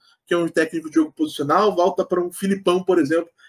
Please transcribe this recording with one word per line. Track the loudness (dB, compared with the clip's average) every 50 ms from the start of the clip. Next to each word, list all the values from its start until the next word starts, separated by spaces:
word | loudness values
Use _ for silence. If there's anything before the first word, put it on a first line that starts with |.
| _ _ _ _ _
que | -2 -2
é | 0
um | 0 0
técnico | 0 0 -2 0 -2 -6 -8 -2
de | 0
jogo | 0 0 0
posicional, | -2 -4 -6 -4 -4 -4 -2 2 2 4 4 2 2
volta | 2 0 2 0 -2 -2
pra | -2 -2 -2
um | -2 -4
Filipão, | -6 -6 -4 -2 -2 0 0 0 0 2 2
por | 2 2 2
exemplo, | 2 2 0 -2 -4 -6 _ _ -20